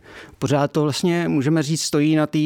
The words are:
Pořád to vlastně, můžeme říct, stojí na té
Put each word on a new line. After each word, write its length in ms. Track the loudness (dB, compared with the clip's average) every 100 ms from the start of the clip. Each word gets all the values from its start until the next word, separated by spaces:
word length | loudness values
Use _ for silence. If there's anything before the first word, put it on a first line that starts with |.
| -12 -20 -20 -6
Pořád 340 | -2 0 0
to 100 | 0
vlastně, 460 | 0 0 0 0 0
můžeme 340 | 0 2 0
říct, 200 | 0 -2
stojí 340 | -2 0 2 2
na 100 | 0
té 120 | 0